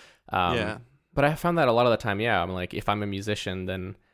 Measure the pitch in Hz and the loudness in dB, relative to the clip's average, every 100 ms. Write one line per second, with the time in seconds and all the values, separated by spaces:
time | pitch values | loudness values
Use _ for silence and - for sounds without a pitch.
0 | - _ - - 87 113 104 107 - _ | -20 _ -4 0 0 0 -2 -6 -14 _
1 | _ - 139 156 170 170 135 117 123 110 | _ 0 0 2 0 2 4 6 4 4
2 | 113 101 117 98 87 90 90 - - 104 | 0 0 2 2 0 -4 -6 -4 -2 -2
3 | 104 98 101 107 - 92 92 92 92 - | -2 -4 -4 -4 -4 -6 -6 -6 -8 -12
4 | _ | _